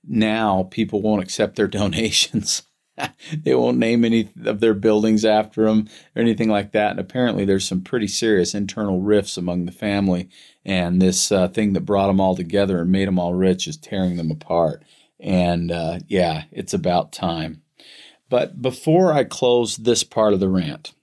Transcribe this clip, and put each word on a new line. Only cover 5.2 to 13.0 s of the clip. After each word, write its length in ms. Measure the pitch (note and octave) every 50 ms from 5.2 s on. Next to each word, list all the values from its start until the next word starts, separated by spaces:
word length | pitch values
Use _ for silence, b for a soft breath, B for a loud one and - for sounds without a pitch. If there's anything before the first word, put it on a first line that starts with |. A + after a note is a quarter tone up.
| A2
after 420 | A2 G#2+ G#2+ G#2+ G#2+ _ A2 A2
'em 200 | A2 A2 G#2+ G#2+ B B B B B B
or 60 | A#2
anything 280 | A#2 A#2 A2 A2 A2+ A2
like 240 | G#2+ G2+ G2 G2+ -
that. 180 | A2 G#2 G#2
And 80 | - F#2+
apparently 440 | F#2+ - - B2+ B2 A#2+ G2 G2 G2
there's 240 | G2 G2 G2 F#2+
some 140 | - F#2+ F#2
pretty 260 | F#2 - - B2 G#2+
serious 460 | G2 - - A#2 A2 G#2+ F#2 F2 - -
internal 480 | G#2 G#2 G#2 - G#2+ G#2 G2+ F#2 F2+
rifts 340 | F#2+ G#2 G#2 G#2 G2 - -
among 300 | F#2+ F2+ F2+ F2 F2+ F2
the 60 | F2+
family. 580 | - - G#2+ G#2 G2+ G2+ G2 F#2+ F2+ F2 F2+ b b b b b b b b
And 380 | F#2+ G2 F#2 F2 F2 F2+ F#2
this, 300 | F#2 F#2 F2+ - - -
uh, 160 | G#2 F#2+ F#2
thing 260 | F2+ - A2+ G#2+ G2+ G2
that 140 | E2 F#2
brought 220 | - G2+ G2 G2 G2
'em 100 | F#2+ F#2+
all 160 | F#2+ F#2+ F#2
together 440 | F2+ F2+ E2 F#2 G2+ G2+ G2 F#2+ F2
and 120 | E2+ F2+
made 160 | F#2+ F#2+